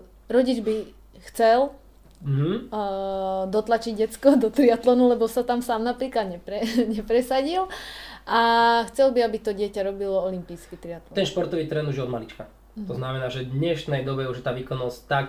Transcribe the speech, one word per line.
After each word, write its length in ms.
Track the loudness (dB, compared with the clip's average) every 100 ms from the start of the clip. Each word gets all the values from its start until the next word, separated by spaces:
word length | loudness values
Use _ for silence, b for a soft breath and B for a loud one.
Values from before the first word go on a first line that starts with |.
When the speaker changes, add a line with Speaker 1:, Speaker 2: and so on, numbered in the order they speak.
| -10 -20 0
Speaker 1:
rodič 320 | 2 2 0
by 140 | -2 -4 -6 -16 -20 -20 -10
chcel, 460 | 2 6 6 4 -2 -20 _ -20 -12
Speaker 2:
Mhm. 500 | -2 0 2 0 -4
Speaker 1:
eh, 720 | -6 -4 -4 -4 -4 -2 -2 0
dotlačiť 480 | -2 0 0 -2
decko 400 | -2 -4 2 4 6
do 120 | 4
triatlonu, 600 | 4 4 6 4 6 6
lebo 160 | 4 0
sa 160 | 0
tam 180 | -2 -2
sám 240 | -2 -2
napríklad 420 | -2 -4 -2 -2 -4
nepre-, 340 | -6 -10 -6
<laughs> 240 | -2 0 0
nepresadil 800 | -2 0 0 2 0 0 -2 -2 B B B B B
a 160 | -2 2 4 4 4 4 0
chcel 260 | 2 4
by, 80 | 4
aby 160 | 2 0
to 140 | -4
dieťa 320 | -2 -4 -2
robilo 320 | -4 -4 -2 0
olympijský 540 | 0 -4 -8 -14 -16 -16
triatlon. 360 | -14 -14 -6
Speaker 2:
Ten 120 | -2
športový 400 | 0 0 -2 -2
tréning 240 | -2 -2 -2
už 120 | -2
je 40 |
od 60 | -4
malička. 340 | -6 -8 -14 -18 -18 -20
Speaker 1:
Mhm. 120 | -14 -8
Speaker 2:
To 80 |
znamená, 320 | -6 -6 -4 -6
že 160 | -6
v 80 | -6
dnešnej 480 | -2 0 -2 -2 -4
dobe 240 | -2 -4 -4
už 140 | -4
je 40 |
tá 60 | -6
výkonnosť 480 | -6 -6 -4 -6 -8
tak 220 | -2 -2